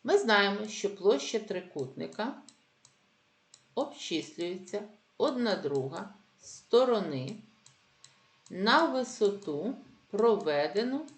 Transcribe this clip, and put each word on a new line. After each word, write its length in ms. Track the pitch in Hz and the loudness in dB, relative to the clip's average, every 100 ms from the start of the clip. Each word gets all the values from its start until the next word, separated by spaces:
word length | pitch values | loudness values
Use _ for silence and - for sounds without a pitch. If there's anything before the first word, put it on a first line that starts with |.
Ми 140 | 247 403 | 2 2
знаємо, 480 | 233 202 202 208 214 | 6 4 4 0 -4
що 300 | - 190 - | -4 -4 0
площа 420 | 190 277 - 220 | 4 4 2 -4
трикутника 960 | - 180 - 147 131 - 160 - 240 - - _ _ _ _ _ _ _ _ _ _ - _ | -4 -8 -8 -8 -8 -8 -10 -6 -8 -8 -16 _ _ _ _ _ _ _ _ _ _ -20 _
обчислюється 1080 | 233 294 - - 160 - - 175 190 - 208 208 - _ - | -6 -6 -8 -6 -6 -6 -8 -8 -8 -8 -10 -10 -18 _ -2
одна 380 | 285 247 233 185 | 0 2 0 0
друга 580 | 143 139 135 170 202 - _ _ | 0 -2 -4 -8 -12 -16 _ _
сторони 960 | - - - 233 254 220 165 135 135 - - _ - _ _ _ - _ _ _ - | -20 -20 2 4 6 2 0 -4 -6 -10 -16 _ -20 _ _ _ -20 _ _ _ -12
на 360 | 185 214 294 320 | -2 2 4 4
висоту, 880 | 262 247 - 202 202 - 143 208 - - - _ | 0 -4 0 0 0 -6 -4 -4 -8 -12 -20 _
проведену 960 | 202 233 196 156 147 151 196 247 277 311 | 2 4 4 2 0 0 0 -2 -4 -8